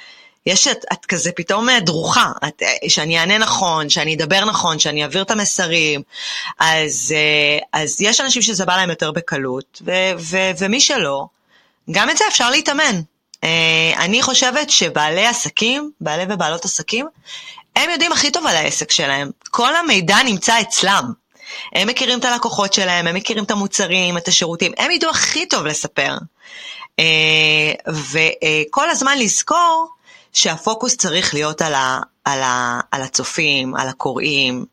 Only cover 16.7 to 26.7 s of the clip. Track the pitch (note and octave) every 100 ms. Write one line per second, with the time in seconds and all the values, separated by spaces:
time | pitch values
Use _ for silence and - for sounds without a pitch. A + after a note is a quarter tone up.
16.7 | - - A3+ D#4 _ - - - - -
17.7 | A#3+ D#4 E4 E4+ D4 C#4+ E4+ D4+ E3 D3+
18.7 | - D3+ - C#3+ C#3 C#3+ - - - B3
19.7 | E4 E4 G3+ E3+ G#3 C4 F#3+ - A#3 G#3
20.7 | - F#3 G3 B2+ - _ _ - - -
21.7 | - G3+ - B3 B3 B3+ A#3+ A#3+ - G3
22.7 | G3+ F#3 F3 E3+ F3+ - A3 G3+ G#3 G3
23.7 | - F3+ F#3 F3+ F3 E3+ - E3+ E3+ F3+
24.7 | - C#4 F4 D#4+ - - D#4 F4+ A3+ D3+
25.7 | D3+ D3 - C#3 - E3 _ - - -